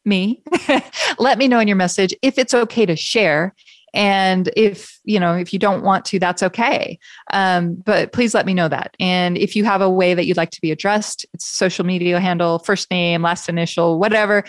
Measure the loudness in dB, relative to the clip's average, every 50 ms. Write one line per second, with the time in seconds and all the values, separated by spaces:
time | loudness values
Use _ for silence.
0 | _ -2 -2 0 0 -2 -4 -6 _ -4 -4 -4 0 0 0 0 0 -4 -8 -6
1 | -4 -4 -2 0 2 2 2 2 2 2 4 4 4 2 2 2 0 0 0 0
2 | 0 0 0 0 -2 0 0 0 0 0 2 0 0 0 0 0 2 2 0 -2
3 | -4 -2 0 0 2 2 2 2 0 -2 -6 _ _ -20 -20 _ _ _ -4 0
4 | 0 2 2 2 2 2 2 2 0 0 2 2 2 2 2 -2 -10 -20 -20 _
5 | _ -2 0 2 2 2 0 0 -2 -4 -4 -2 0 0 0 0 0 0 0 0
6 | 0 -2 -2 0 0 0 0 0 -2 -2 -2 0 0 0 0 -2 -4 -6 -8 -12
7 | _ -20 -20 -20 -12 -6 -2 0 0 2 2 0 0 -2 -4 -4 -2 0 0 0
8 | 0 0 0 0 0 2 2 0 0 0 0 0 0 0 0 -4 -6 -8 -8 -4
9 | -2 -2 0 0 0 0 0 -2 -2 -2 0 0 0 2 2 2 2 2 2 2
10 | 2 2 2 2 0 0 0 0 -2 -2 -4 -6 -4 -4 -4 -2 -2 0 0 0
11 | -2 -4 -8 -12 -14 -16 -16 -14 -12 -10 -4 -2 -2 -2 -2 -2 -2 -2 -2 -2
12 | 0 0 0 0 0 0 0 0 0 0 0 -2 -2 -2 -2 -2 -2 -4 -2 -2
13 | 0 0 0 0 0 -2 -2 -2 -4 -6 -2 -2 -2 -2 0 0 0 2 2 2
14 | 2 2 2 2 2 2 2 0 0